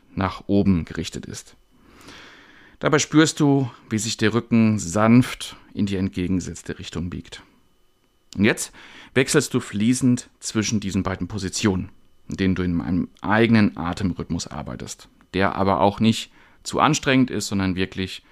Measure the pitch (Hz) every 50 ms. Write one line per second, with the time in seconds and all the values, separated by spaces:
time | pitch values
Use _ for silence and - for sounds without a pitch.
0 | _ _ - - 98 92 - - - - 101 101 98 98 95 85 78 - - 82
1 | 80 - - - - - - - - - - _ _ _ _ _ _ _ - -
2 | - - - - - - - - - - - - - - - - - 143 143 147
3 | - - - 151 160 156 - - 156 143 139 139 135 120 - - - - 113 107
4 | 101 113 - - 113 107 95 117 113 - - 113 110 110 107 104 95 82 82 107
5 | 107 113 117 123 127 - - - - - - - - - - - 104 98 101 92
6 | 95 95 - 95 90 87 95 90 82 85 82 - - - 82 - 92 - - -
7 | 82 90 82 76 - - - - - _ _ _ _ _ _ _ _ _ _ _
8 | _ _ _ _ _ _ - - 98 113 156 - - - - - - - - -
9 | - - - 127 135 - - 156 - - - 127 - - 104 101 104 117 127 123
10 | 135 127 123 120 - - _ _ - - - 110 104 - 117 104 101 98 92 101
11 | 90 95 95 92 92 87 - 104 95 92 - - - 107 92 92 90 92 - -
12 | _ _ _ _ _ - 92 92 95 95 92 90 92 92 87 85 - - 92 87
13 | - - _ _ - 90 101 113 117 113 117 110 104 98 - - 80 85 90 -
14 | 98 92 78 - 80 - 85 85 - - - 73 71 - 62 - - - - -
15 | - - _ _ _ _ - 92 98 95 - - 98 95 95 - 82 101 101 -
16 | 110 110 113 - - - _ _ - _ _ _ - - - - 71 - 151 -
17 | - 147 131 131 127 - - 104 101 - 107 98 95 95 87 90 95 92 - 95
18 | 95 92 - - - _